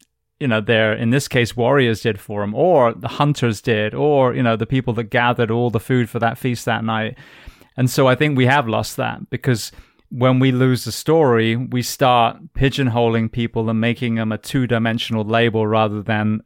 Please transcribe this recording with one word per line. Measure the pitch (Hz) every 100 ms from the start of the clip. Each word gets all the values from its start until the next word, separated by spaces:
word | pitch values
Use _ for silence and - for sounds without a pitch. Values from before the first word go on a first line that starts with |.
| _ _ _ -
you | 135
know, | 110
their, | 104 113 110
in | 110 113
this | 135 -
case, | 131 117 120
warriors | 117 139 123 107
did | 117 101
for | - 104
'em, | 101
or | 107 170 160 120
the | 110 123
hunters | - 147 143 120 107
did, | - 110 107 131
or, | 147 143 127 127
you |
know, | 120 113
the | 117
people | 131 123
that | 113 110
gathered | 123 120 123 113
all | 113 120
the | 107
food | - 127 113
for | 117
that | 113 123
feast | 131 120 -
that | 110
night. | 110 110 110 131 - - - - _ -
And | 127
so | - 131
I | 127
think | 151 135
we | 123
have | 143 117
lost | 107 110 -
that, | 117 113 -
because | 120 - 113 - - - _ -
when | 127 127 127
we | 131
lose | 127 131 123 117
the |
story, | - - 160 143 117 113 117
we | 123 123
start | 120 - 131 123 117 - -
pigeonholing | - 135 139 131 117 117 113 110
people | - 117 117 113
and | 113
making | 117 117 123 113
them | 110
a | 107
two-dimensional | - 139 123 117 113 117 - 113
label | 104 113 117 110 107
rather | 110 107 104
than | 101 107 107 107